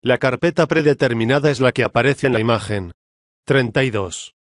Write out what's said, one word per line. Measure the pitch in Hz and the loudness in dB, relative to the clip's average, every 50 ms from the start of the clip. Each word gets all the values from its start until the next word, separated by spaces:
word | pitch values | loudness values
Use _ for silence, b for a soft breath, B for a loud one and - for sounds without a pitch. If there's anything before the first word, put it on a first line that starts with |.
La | _ 120 127 120 | _ 0 0 2
carpeta | - 131 127 117 - 170 165 - 165 151 | 2 -2 -2 0 -2 -2 0 0 0 2
predeterminada | 170 160 151 147 143 - - 131 117 113 113 113 131 147 143 151 | 2 2 2 2 2 2 0 0 0 0 0 0 0 2 2 0
es | 139 117 | 0 2
la | 131 127 120 | 0 0 2
que | - 120 | 0 -2
aparece | 120 - 120 117 139 139 - - 135 | 0 0 0 0 0 0 0 0 0
en | 123 | 0
la | 117 | 0
imagen. | 110 117 117 110 104 98 104 101 92 87 - _ _ _ _ _ _ _ _ _ _ | 0 0 0 -2 -2 -4 -6 -6 -6 -10 -16 _ _ _ _ _ _ _ _ _ _
Treinta | - 139 135 127 117 107 - 135 | 0 0 0 0 0 -2 -2 -2
y | 131 | -2
dos. | 107 104 98 90 - - - - _ _ | -2 -4 -6 -6 -8 -12 -16 -18 _ _